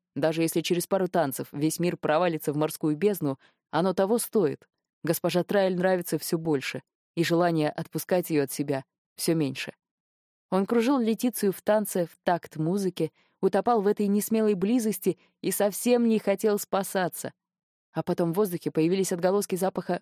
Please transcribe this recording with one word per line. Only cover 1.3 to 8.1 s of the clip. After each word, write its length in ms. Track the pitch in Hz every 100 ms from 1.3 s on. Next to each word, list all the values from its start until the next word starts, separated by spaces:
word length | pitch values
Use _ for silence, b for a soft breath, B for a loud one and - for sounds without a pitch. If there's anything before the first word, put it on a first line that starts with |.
| - 139
весь 280 | 143 156 -
мир 180 | 175 165
провалится 540 | 156 151 180 156 -
в 60 | 147
морскую 380 | 151 - 156 151
бездну, 440 | 202 190 147 135 b b _
оно 220 | 156 190
того 240 | 180 190 233
стоит. 500 | - 220 156 135 _ _ _ _
Госпожа 400 | 160 165 175 175
Трайль 320 | 165 202 190 180
нравится 420 | 185 185 175 160
всё 200 | - 170
больше, 460 | 160 143 - 131 - _ _ 165
и 80 |
желание 460 | 165 170 175 160 151
отпускать 600 | - 165 156 -